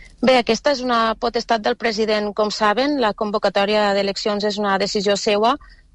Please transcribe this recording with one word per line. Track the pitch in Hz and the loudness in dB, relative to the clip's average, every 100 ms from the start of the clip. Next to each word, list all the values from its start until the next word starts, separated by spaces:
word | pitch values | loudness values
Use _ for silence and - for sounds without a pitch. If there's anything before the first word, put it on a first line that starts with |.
| - - | -18 -4
Bé, | 240 254 | 2 2
aquesta | 233 220 294 269 | 2 0 0 -2
és | |
una | 254 233 226 220 | 0 0 0 -2
potestat | 240 233 - 226 | -4 -4 -2 -2
del | 240 247 | -2 -2
president, | 226 208 220 214 208 202 | -2 -2 0 0 -2 -2
com | 214 | -2
saben. | - 214 208 277 285 | 0 0 2 0 0
La | 220 202 | 0 -2
convocatòria | 208 208 202 202 202 214 208 202 | -2 0 0 0 2 2 2 2
d'eleccions | 196 190 220 208 208 | 0 -2 -4 -2 -2
és | 202 | -2
una | 202 190 | 0 0
decisió | 196 214 196 202 | 0 -2 0 0
seua. | 226 202 226 285 - - - | 0 2 2 0 -4 -20 -14